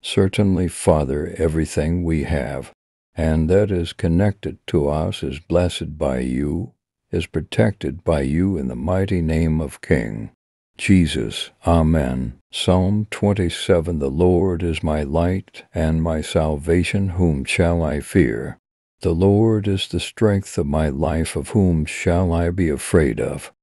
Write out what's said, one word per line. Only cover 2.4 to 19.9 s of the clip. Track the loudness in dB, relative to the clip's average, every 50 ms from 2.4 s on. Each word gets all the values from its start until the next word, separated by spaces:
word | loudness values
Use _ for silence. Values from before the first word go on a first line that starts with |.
| -2 -4 -8 -10 -10 -12 _ _ _ _ _ _ _ _ _
and | -2 0 2 2 2 2 4
that | 4 2 2 2
is | 0 -2 -2 -4 -6
connected | -4 0 2 2 4 2 2 0 _ -8 -10 -10 -10 _
to | -2 -2 0 0 2
us, | 0 0 -2 -2 -4 -6 -6
is | -8 -8 -8
blessed | -6 _ 2 2 2 2 0 -4 -8 -8 -6
by | -4 -2 -2 -2 -2
you, | -2 -2 -2 -2 -2 -2 -2 -4 -6 -8 _ _ _ _ _ _ _ _
is | -4 -4 -4
protected | -2 -4 -6 -6 -4 0 2 2 2 0 _ -6 -8 -8 -6 _
by | -2 0 0
you | 0 0 0 0 2 0 0 -2
in | -4 -6
the | -6
mighty | -6 -4 -2 0 0 0 0 0 -2 0
name | 0 2 2 2 2 2 0 -2
of | -4 -8 -14
King | -2 0 0 0 0 -4 -8 -10 -10 -12 _ _ _ _ _ _ _ _ _
Jesus. | -10 2 4 6 6 6 4 0 -2 -4 -4 -6 -8 -12 -12 _ _ 0
Amen. | 2 4 4 4 4 4 2 2 0 -2 -4 -4 -6 -8 _ _ _
Psalm | -10 -4 0 2 2 4 2 2 0 0 -2 -4
twenty-seven, | -4 -2 0 0 2 2 0 -2 -2 -6 -6 -2 -2 -2 -2 -2 -4 -2
The | -4 -4
Lord | 0 2 2 4 4 4 2 0 0 -2 -2
is | -4 -4 -2 -2
my | -2 -2 -2 -2
light | -2 0 0 0 0 0 -2 -6 _ _ -20 -20 _ _
and | -2 0 0 2 0 0
my | 0 -2 -4
salvation, | -4 -2 0 0 0 0 -2 -4 0 2 2 2 2 0 0 -2 -2 -2
whom | 0 0 2 2 2 0 -2
shall | -4 0 0 2 2 2 0 0
I | -2 -2 -4
fear? | -6 0 2 4 4 4 2 -4 -6 -10 -12 _ _ _ _ _ _ _ _ _
The | -2 -2 0
Lord | 2 4 4 4 4 4 4 2 2 0 0
is | -2 -2 -4
the | -4